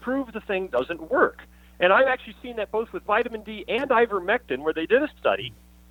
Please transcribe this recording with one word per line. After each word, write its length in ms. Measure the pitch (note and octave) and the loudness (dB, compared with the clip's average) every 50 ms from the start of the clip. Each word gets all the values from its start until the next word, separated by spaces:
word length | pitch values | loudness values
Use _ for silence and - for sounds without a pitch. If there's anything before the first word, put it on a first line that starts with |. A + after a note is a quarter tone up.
prove 320 | - A#3+ C4 C#4 C4+ A#3 | -4 -4 -2 -2 -4 -4
the 80 | - G#3+ | -8 -10
thing 260 | - - G3+ F#3 F#3+ F#3 | -6 -4 -4 -4 -4 -2
doesn't 400 | - A#2+ C3 - E3+ D#3+ D#3+ D#3+ | -2 -2 -2 -2 -6 -10 -6 -2
work. 320 | B3+ E4 - - - - - - - _ - - _ - | 2 2 2 2 0 -4 -20 -20 -20 _ -20 -14 _ 2
And 140 | F3 F3+ | 4 6
I've 160 | G3 A#3 C4 C4+ | 6 6 6 4
actually 260 | B3+ B3 - A3+ G#3 _ | 2 -2 -6 -14 -18 _
seen 140 | - B3 A#3+ | -14 -12 -8
that 160 | A3+ G#3 - | -8 -6 -4
both 200 | - A3 A3+ - | -4 -4 -4 -4
with 120 | - A3 - | -8 -8 -2
vitamin 380 | - G#3 A3 A#3+ B3 A3+ A3 | 0 0 0 0 -2 -6 -10
D 220 | G#3+ A3 A3 G#3 - - | -10 -10 -12 -12 -6 -4
and 200 | F#3 A#3 C#4+ C#4 | -4 -2 0 2
ivermectin, 680 | B3+ A3+ A#3+ A#3 G3+ F#3+ F3 F3+ A3 B3 - - C3 B2+ | 2 4 2 2 0 -4 -2 0 -2 -2 -2 -4 -6 -4
where 140 | D3 D#3 | -2 -2
they 140 | D#3+ D#3+ D#3+ | -2 -2 0
did 160 | - A3 C4 D4+ | 2 2 2 2
a 40 | C#4+ - _ | 0 -6 _
study. 320 | - B2 G2 F#2+ G#2 B2 - - _ _ - - - - | 0 0 0 0 -2 -8 -14 -16 _ _ -20 -20 -20 -20